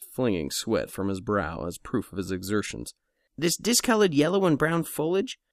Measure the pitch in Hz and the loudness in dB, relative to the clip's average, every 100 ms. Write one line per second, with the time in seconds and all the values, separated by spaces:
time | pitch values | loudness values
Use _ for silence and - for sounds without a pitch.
0 | - - 127 92 69 - - 104 58 - | -14 -2 0 0 -2 -4 0 0 0 -4
1 | 98 95 95 104 78 82 80 85 - 117 | -4 -4 -2 -2 -2 -4 -8 -8 -4 -4
2 | - 90 85 92 92 104 - - 60 - | -4 -8 -6 -6 -2 -2 -2 -8 -12 -14
3 | _ _ _ - 170 - - 240 - 220 | _ _ _ -2 -2 0 2 2 4 4
4 | 202 143 151 196 190 143 156 170 160 - | 4 4 4 4 4 4 2 0 -2 -4
5 | 160 185 254 - _ | 0 0 -2 -8 _